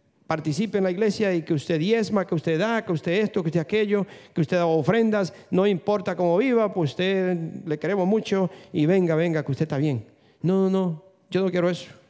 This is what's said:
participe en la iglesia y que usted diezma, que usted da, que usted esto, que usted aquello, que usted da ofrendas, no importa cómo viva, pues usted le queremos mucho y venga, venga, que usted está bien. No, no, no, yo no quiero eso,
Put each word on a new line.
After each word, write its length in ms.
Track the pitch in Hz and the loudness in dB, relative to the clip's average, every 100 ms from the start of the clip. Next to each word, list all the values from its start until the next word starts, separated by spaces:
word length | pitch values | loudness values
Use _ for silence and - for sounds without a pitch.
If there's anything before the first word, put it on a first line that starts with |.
| _ _ - | _ _ -6
participe 500 | 160 151 147 214 202 | -4 -2 -2 -2 0
en 60 | |
la 80 | 185 | 0
iglesia 420 | 180 220 196 202 | 0 0 0 0
y 80 | 175 | 0
que 140 | 160 160 | -2 -4
usted 240 | - 165 | 0 -2
diezma, 480 | 180 226 196 208 180 | 0 0 0 -2 0
que 80 | 165 | -2
usted 240 | 175 160 | 0 0
da, 260 | 214 226 214 | 0 -2 -2
que 60 | |
usted 220 | 165 175 | -4 0
esto, 280 | 185 214 208 | 0 0 -2
que 60 | 160 | -2
usted 140 | 170 | -2
aquello, 440 | 151 214 214 202 185 - - | 0 -2 0 0 -2 -10 -8
que 100 | - | -4
usted 160 | 156 180 | 0 2
da 100 | 170 | 2
ofrendas, 680 | 160 143 226 226 208 175 - - | 2 2 2 2 0 -2 -6 -2
no 160 | 180 202 | 2 2
importa 500 | 180 - 208 185 175 | 2 0 -2 -2 -2
cómo 220 | 175 175 | 2 2
viva, 340 | 262 233 208 | 2 2 0
pues 200 | 185 147 | 0 -2
usted 440 | - 185 196 180 175 165 - 165 | 0 -2 0 0 -2 -4 -8 -6
le 140 | 151 | -4
queremos 280 | 156 196 185 | -2 0 2
mucho 400 | 220 220 190 180 - - | 0 0 0 0 -4 -6
y 140 | 180 151 | 0 2
venga, 300 | 190 175 156 | 4 2 2
venga, 280 | 170 156 | 2 0
que 80 | 143 | -2
usted 120 | 131 | -2
está 160 | 160 139 | -2 0
bien. 260 | 151 123 - _ _ _ | 0 -2 -6 _ _ _
No, 180 | 160 190 | 0 2
no, 80 | 190 | 2
no, 340 | 190 185 156 - _ _ | 2 0 -4 -12 _ _
yo 100 | 185 | -2
no 80 | 190 | 0
quiero 180 | 180 175 | 0 0
eso, 220 | 170 - - _ | -2 -8 -20 _